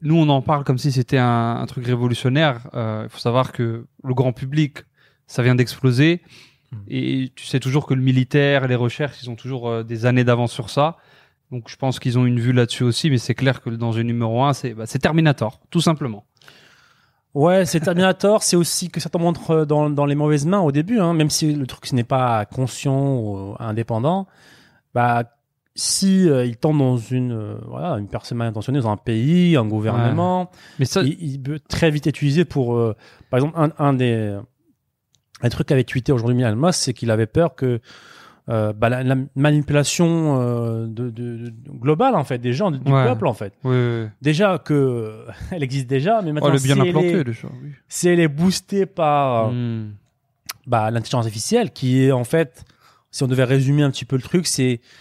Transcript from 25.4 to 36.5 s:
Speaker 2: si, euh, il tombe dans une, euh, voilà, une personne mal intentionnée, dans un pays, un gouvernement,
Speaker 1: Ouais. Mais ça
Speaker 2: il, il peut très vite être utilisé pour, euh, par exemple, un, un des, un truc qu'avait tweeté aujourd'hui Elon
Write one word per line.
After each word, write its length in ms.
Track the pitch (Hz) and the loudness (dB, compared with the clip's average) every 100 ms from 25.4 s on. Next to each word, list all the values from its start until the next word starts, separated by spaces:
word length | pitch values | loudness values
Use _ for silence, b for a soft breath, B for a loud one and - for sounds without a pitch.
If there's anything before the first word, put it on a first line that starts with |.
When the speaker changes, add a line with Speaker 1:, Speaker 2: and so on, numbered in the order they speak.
| _ _ _ - | _ _ _ -8
Speaker 2:
si, 540 | - - 190 190 180 | -4 0 2 4 4
euh, 160 | 135 123 | 4 0
il 100 | 117 | -2
tombe 200 | 156 151 | 0 2
dans 200 | 131 123 | 2 0
une, 340 | 107 127 123 | -2 -4 -2
euh, 240 | 113 104 110 120 | -4 -8 -12 -12
voilà, 300 | 123 170 123 | -8 -6 -6
une 120 | 101 | -6
personne 280 | 117 - 120 | -10 -8 -6
mal 100 | 117 | -4
intentionnée, 320 | 110 107 143 | -4 -4 -2
dans 80 | 117 | 0
un 60 | 104 | -2
pays, 580 | - 113 131 175 175 156 | -2 -2 2 4 4 4
un 100 | 107 | 2
gouvernement, 760 | 107 107 107 117 113 180 180 | 0 0 0 2 2 0 0
Speaker 1:
Ouais. 60 | 180 B B - | -4 B B -4
Mais 80 | 131 | -2
ça 160 | 190 | 0
Speaker 2:
il, 160 | 139 180 | 0 -2
il 220 | 160 135 | -6 -8
peut 180 | 131 151 - | -8 -8 -8
très 220 | - 165 | 0 2
vite 160 | 147 151 | 2 -2
être 120 | - | 0
utilisé 280 | 147 147 170 | 0 2 0
pour, 300 | 143 120 120 | 0 0 2
euh, 200 | 113 104 B B B | 0 -2 B B B
par 80 | 127 | 0
exemple, 180 | 147 165 | 0 0
un, 120 | 147 - | -2 2
un 140 | 143 | 0
des, 440 | 131 123 113 107 101 - _ _ _ _ _ _ _ _ - | 2 2 0 -2 -6 -12 _ _ _ _ _ _ _ _ -4
un 80 | 120 | -2
truc 180 | - 151 | -2 0
qu'avait 160 | 135 | 0
tweeté 280 | 123 - 131 | 0 -2 0
aujourd'hui 320 | 127 117 123 | 0 2 2
Elon 120 | 123 | 2